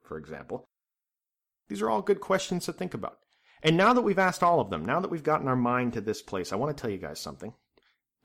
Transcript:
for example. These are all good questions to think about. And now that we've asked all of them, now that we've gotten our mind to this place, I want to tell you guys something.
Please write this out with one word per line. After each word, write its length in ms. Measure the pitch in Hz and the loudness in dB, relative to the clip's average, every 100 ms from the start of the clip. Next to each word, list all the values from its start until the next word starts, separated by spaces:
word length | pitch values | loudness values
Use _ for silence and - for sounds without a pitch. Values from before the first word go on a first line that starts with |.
for 160 | _ 80 | _ -14
example. 500 | 76 71 69 127 - _ _ _ _ _ _ _ _ _ _ | -12 -14 -10 -12 -12 _ _ _ _ _ _ _ _ _ _
These 160 | 202 | -4
are 80 | 214 | 0
all 100 | 214 | 2
good 180 | 196 202 | 2 0
questions 460 | - 190 - 180 - | 2 0 0 -4 -4
to 80 | |
think 220 | - 185 113 | -6 -8 -6
about. 240 | - - _ _ _ _ | -10 -12 _ _ _ _
And 160 | 156 165 | 2 6
now 160 | 202 | 6
that 80 | 247 | 6
we've 160 | 220 190 | 4 2
asked 240 | 185 - | 2 2
all 180 | 175 170 | 4 4
of 100 | 101 | 2
them, 120 | 87 | -2
now 160 | 85 151 | -2 -2
that 120 | 190 | -2
we've 100 | 170 | -4
gotten 260 | 143 151 139 | 0 0 2
our 80 | 127 | 2
mind 380 | 120 123 123 | 2 2 0
to 80 | 113 | -2
this 220 | 104 104 | -4 -4
place, 280 | - 95 87 | -6 -6 -4
I 40 | 98 | -2
want 200 | 143 147 | -2 -4
to 60 | |
tell 80 | 120 | -6
you 80 | 95 | -6
guys 220 | 82 76 | -8 -10
something. 340 | 78 71 95 - _ _ _ _ _ _ | -12 -12 -14 -16 _ _ _ _ _ _